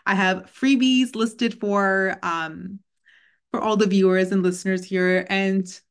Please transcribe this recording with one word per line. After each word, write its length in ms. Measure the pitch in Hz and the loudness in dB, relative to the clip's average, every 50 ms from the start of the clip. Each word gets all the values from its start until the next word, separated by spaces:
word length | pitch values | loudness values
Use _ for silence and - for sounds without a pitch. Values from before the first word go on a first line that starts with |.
| _ | _
I 100 | - 196 | -2 0
have 380 | 190 190 185 190 185 - - _ | 2 2 0 0 -2 -6 -12 _
freebies 640 | - 262 269 277 240 254 262 254 254 254 240 - | -2 2 2 4 4 4 4 4 2 2 0 0
listed 440 | 220 220 226 - - 240 220 220 - | -2 -4 -4 -2 -2 -4 -4 -2 -4
for, 600 | 214 202 202 202 196 190 190 190 190 190 - - - | -4 -2 0 0 2 2 2 0 0 -2 -2 -4 -6
um, 580 | 180 170 165 160 160 160 175 180 190 196 196 - _ _ _ _ _ _ _ _ _ _ _ _ _ | -6 -6 -6 -6 -8 -10 -12 -12 -14 -14 -14 -18 _ _ _ _ _ _ _ _ _ _ _ _ _
for 100 | - - | -8 -4
all 180 | - 220 214 196 | -2 0 0 2
the 80 | 214 | 2
viewers 460 | 190 190 196 190 185 185 185 190 185 202 | 2 4 4 4 4 4 2 2 2 0
and 100 | 190 180 | 0 0
listeners 420 | 180 180 180 - 190 190 180 185 | 0 -2 -2 -2 -4 -4 -4 -4
here. 420 | - 190 185 180 180 185 185 185 - | -4 -2 0 2 2 2 0 0 -2
And 360 | 196 196 196 190 190 196 185 180 - - _ _ | -2 -2 0 0 0 -2 -2 -4 -10 -18 _ _